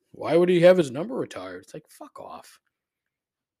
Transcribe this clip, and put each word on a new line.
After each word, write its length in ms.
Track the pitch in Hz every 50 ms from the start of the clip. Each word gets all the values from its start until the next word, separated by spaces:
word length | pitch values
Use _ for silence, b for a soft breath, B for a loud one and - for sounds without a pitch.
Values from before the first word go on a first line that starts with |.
| _ _
Why 240 | - - - 113 151
would 140 | 170 180 180
he 100 | 185 170
have 160 | 170 180 185
his 140 | 185 160 131
number 240 | 117 143 180 226 262
retired?" 480 | 208 147 - - - 92 92 90 92 98
It's 100 | _ -
like, 140 | 156 -
"Fuck 320 | _ _ - 302 277 - -
off." 400 | - - 185 - - - - _ _ _ _ _ _ _ _ _ _ _ _ _ _ _ _ _ _ _ _ _